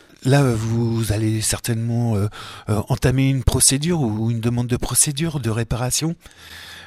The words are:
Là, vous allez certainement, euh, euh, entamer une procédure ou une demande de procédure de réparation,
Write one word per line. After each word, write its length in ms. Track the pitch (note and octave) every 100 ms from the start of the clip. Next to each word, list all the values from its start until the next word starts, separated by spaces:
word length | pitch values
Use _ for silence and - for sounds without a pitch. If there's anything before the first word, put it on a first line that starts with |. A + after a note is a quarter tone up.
| - -
Là, 320 | C3 C#3 C3+
vous 560 | A2 A2+ A#2 A#2 A2+ G#2+
allez 300 | G#2 A2 A2
certainement, 720 | G#2+ - - A2+ A#2 A#2 A#2
euh, 140 | G#2 G#2 - - - -
euh, 120 | G#2+ -
entamer 400 | C3+ C#3 C3 C3+
une 140 | C3+
procédure 580 | - C3 - C3+ D#3+ E3+
ou 300 | A#2+ G#2+ A2+
une 80 | A#2
demande 300 | A#2 A#2+ B2
de 80 | A#2+
procédure 640 | - B2 D3+ C#3 E3 D3+
de 100 | A2+
réparation, 640 | G#2+ A2 A#2 B2 - D#3+ E3+ - - - - - -